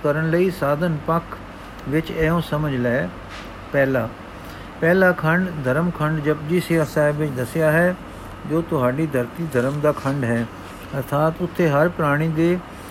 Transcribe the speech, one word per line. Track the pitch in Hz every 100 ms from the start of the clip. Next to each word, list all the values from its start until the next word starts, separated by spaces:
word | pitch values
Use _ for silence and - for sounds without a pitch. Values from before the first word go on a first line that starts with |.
ਕਰਨ | 147 147 160
ਲਈ | 170 185
ਸਾਧਨ | 175 139 147 175 147 -
ਪੱਖ | 165 - - - - - - -
ਵਿੱਚ | 156 160
ਇਉਂ | 165 156 170
ਸਮਝ | 160 151 151 131
ਲੈ। | 123 127 180 - - - - - -
ਪਹਿਲਾ, | 143 135 131 113 - - - - - - -
ਪਹਿਲਾ | 165 185 185
ਖੰਡ | 175 156 175 185 156
ਧਰਮ | 127 139 175
ਖੰਡ | - 151 156
ਜਪਜੀ | 147 151 151 180
ਸਿਆ | - 165
ਸਾਹਿਬ | 147 156 147 151
ਵਿੱਚ | 151
ਦੱਸਿਆ | 127 120 165 156
ਹੈ, | 156 180 180 - - - - -
ਜੋ | 160
ਤੁਹਾਡੀ | 165 156 123 135 160
ਧਰਤੀ | 135 120 - 165
ਧਰਮ | 127 127 147
ਦਾ | 147
ਖੰਡ | 139 135 139
ਹੈ, | 120 117 113 - - - - 143
ਅਰਥਾਤ | - 143 160 165
ਉੱਥੇ | 175 - 165
ਹਰ | 143 170
ਪ੍ਰਾਣੀ | 175 151 143 160
ਦੇ | 160 170 180 - - -